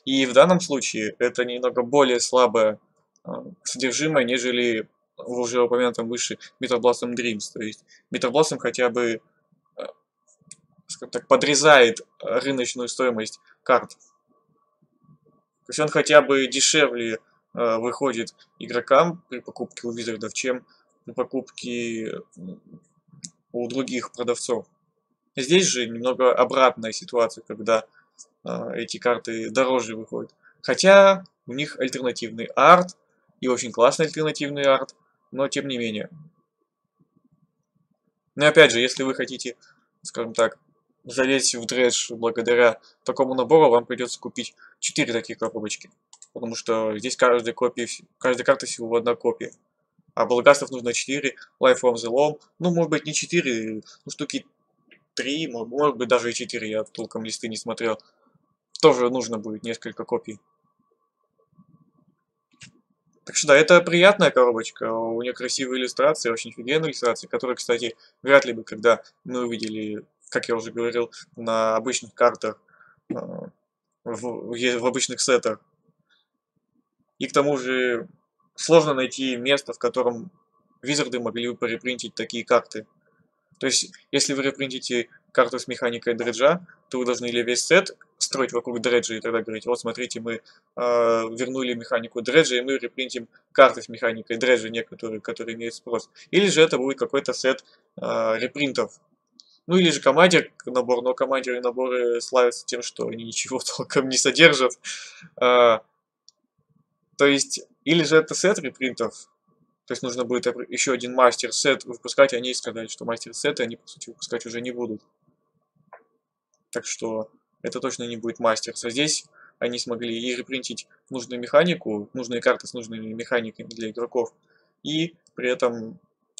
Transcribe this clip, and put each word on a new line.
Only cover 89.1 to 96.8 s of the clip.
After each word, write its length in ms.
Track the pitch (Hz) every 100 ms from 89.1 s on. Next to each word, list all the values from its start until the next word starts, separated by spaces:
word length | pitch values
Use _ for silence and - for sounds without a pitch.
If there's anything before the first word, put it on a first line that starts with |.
| 110
и 40 |
тогда 220 | 117 113
говорить: 240 | 110 110 -
«Вот, 140 | 120
смотрите, 400 | 117 117 123 117
мы, 140 | 117
э, 80 | 113 - _ _ -
вернули 1000 | 123 120 117 113 113 113 127 131 123
механику 480 | 120 117 117 117 123
Дреджа, 360 | 113 143 147 127
и 40 |
мы 160 | 127 135
репринтим 500 | 120 - 127 123 117 _ _
карты 300 | - 131 113
с 80 | -
механикой 480 | 117 117 113 - 117
Дреджа, 320 | 123 120 110
некоторые, 520 | 113 - - 113 110
которые 340 | - - 117 117
имеют 180 | 117
спрос». 360 | - - 117 - _ -
Или 180 | 165 202
же 140 | 151
это 160 | 160
будет 220 | 139